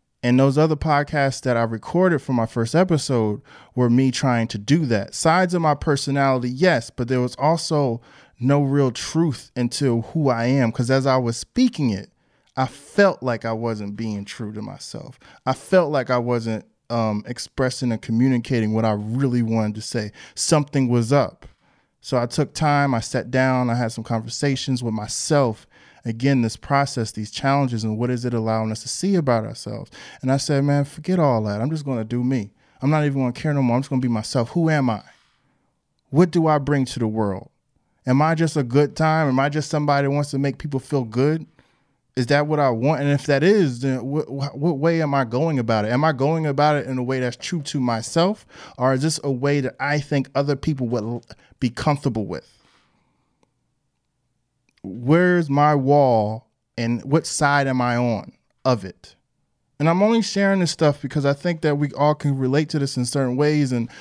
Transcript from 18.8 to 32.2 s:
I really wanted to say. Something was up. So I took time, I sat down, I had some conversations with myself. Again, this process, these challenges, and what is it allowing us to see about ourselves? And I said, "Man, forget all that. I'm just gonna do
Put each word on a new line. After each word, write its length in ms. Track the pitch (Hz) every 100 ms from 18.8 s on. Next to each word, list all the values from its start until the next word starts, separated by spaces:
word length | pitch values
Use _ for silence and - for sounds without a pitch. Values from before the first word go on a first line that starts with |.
I 80 | 110
really 500 | 104 107 123 139 123
wanted 320 | 113 113 107
to 60 | 107
say. 320 | - 120 107 - - -
Something 500 | - 151 143 143 127
was 240 | 120 113
up. 340 | 143 120 - - _ _ _ _ _
So 160 | - 127
I 100 | 120
took 280 | - 143
time, 400 | - 156 143 143
I 60 | 120
sat 320 | 113 139 120
down, 380 | 131 131 127 123
I 40 |
had 160 | 120 117
some 140 | 117
conversations 800 | 113 117 117 - 143 131 - 127
with 100 | 120
myself. 720 | 110 104 - - 147 127 107 - _ - _
Again, 380 | 120 113 135 135
this 140 | 113 -
process, 540 | - 139 143 - 110
these 220 | - 107
challenges, 500 | - 135 139 135 117
and 160 | 110 107
what 100 | 123
is 160 | 123
it 100 | 123
allowing 360 | 120 110 110 110
us 120 | 110
to 60 | -
see 280 | - 190 190
about 280 | 139 117
ourselves? 460 | 110 113 - 110 - - - -
And 80 | 131
I 60 | 139
said, 260 | - 143
"Man, 220 | 143 143
forget 340 | 139 - 151 185
all 240 | 147 117
that. 180 | 107 101
I'm 100 | 127
just 140 | 156
gonna 200 | 143 123
do 180 | 110 120